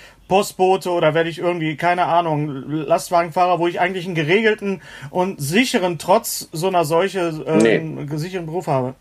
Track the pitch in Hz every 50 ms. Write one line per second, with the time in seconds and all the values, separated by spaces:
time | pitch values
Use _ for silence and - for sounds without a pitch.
0 | - - - _ _ - 180 196 202 - - - 185 185 190 185 - 185 175 175
1 | 160 156 147 165 165 170 165 175 170 175 175 175 156 156 156 - 165 175 175 180
2 | 175 143 160 170 175 165 156 147 147 151 131 135 127 135 147 156 151 - 165 180
3 | - - 180 170 170 170 151 180 180 180 180 160 170 175 175 - 175 180 190 185
4 | 165 190 175 160 156 147 180 220 226 214 214 214 202 202 190 165 - - - -
5 | 139 143 - 180 180 196 180 - 143 135 165 226 262 247 - 220 180 180 175 151
6 | - - 190 226 226 - - - - - - 156 170 190 185 175 165 147 165 165
7 | 190 196 185 190 175 170 156 156 135 - 160 214 220 226 202 165 160 160 143 131
8 | 147 139 151 151 156 185 185 185 170 156 156 185 165 170 143 131 127 127 131 -